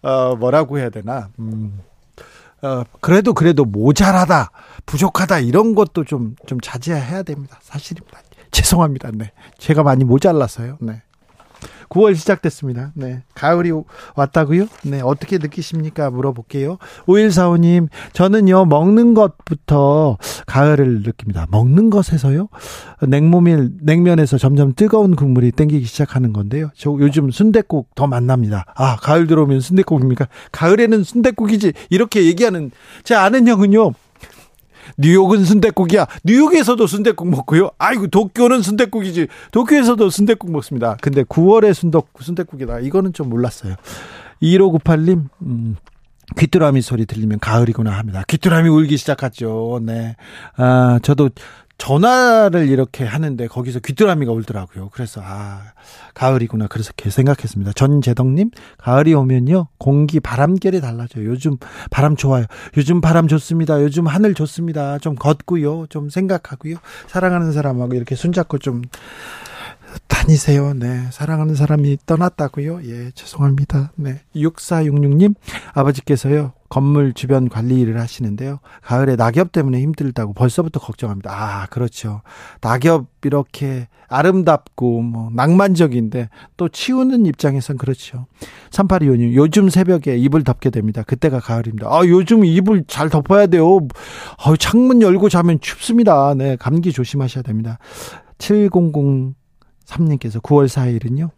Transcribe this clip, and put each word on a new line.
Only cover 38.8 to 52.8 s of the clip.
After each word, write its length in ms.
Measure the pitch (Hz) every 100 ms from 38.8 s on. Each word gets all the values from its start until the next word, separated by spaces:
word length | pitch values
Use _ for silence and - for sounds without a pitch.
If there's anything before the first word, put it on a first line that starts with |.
| 233 226 190 175 160 - -
도쿄에서도 600 | 220 233 294 240 233 202
순댓국 400 | 175 202 220 180
먹습니다. 440 | 156 - 131 117 107
근데 220 | - 139
구월에 500 | 127 - 175 220 214
순덕-, 360 | 170 175 156 - _
순댓국이다. 600 | 131 175 175 143 127 120
이거는 300 | 131 180 190
좀 180 | 170 139
몰랐어요. 440 | 117 120 - 98 92 - - - - - _
이일오구팔님, 840 | 160 185 196 160 - 160 160 185 139 _
음, 340 | 165 117 113 101 _ _ _ _ _ -
귀뚜라미 460 | 160 185 156 135
소리 240 | 117 120 110
들리면 320 | 107 110 104
가을이구나 580 | - 110 120 113 110 101
합니다. 260 | 110 95 98
귀뚜라미 420 | 160 185 165 165
울기 280 | 156 156 143
시작하죠. 840 | - 139 131 - 113 110 113 123
네. 320 | 113 113 113 117 - - - -
아, 440 | 127 127 127 120
저도 300 | - 143 139 - - - _ _
전화를 920 | - 139 220 254 247 226 208 175 147
이렇게 340 | 135